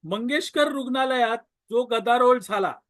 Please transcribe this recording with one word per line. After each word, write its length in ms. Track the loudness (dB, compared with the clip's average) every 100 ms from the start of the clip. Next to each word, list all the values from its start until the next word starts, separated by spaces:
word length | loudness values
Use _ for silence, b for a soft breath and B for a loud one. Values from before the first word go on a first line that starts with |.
मंगेशकर 680 | -8 -6 -2 -4 -2 0 0
रुग्णालयात 640 | -2 -4 -2 0 0 0 -2 _ _ _
जो 140 | -4 0
गदारोळ 520 | -2 2 4 4 4
झाला 360 | 0 -2 -2 -4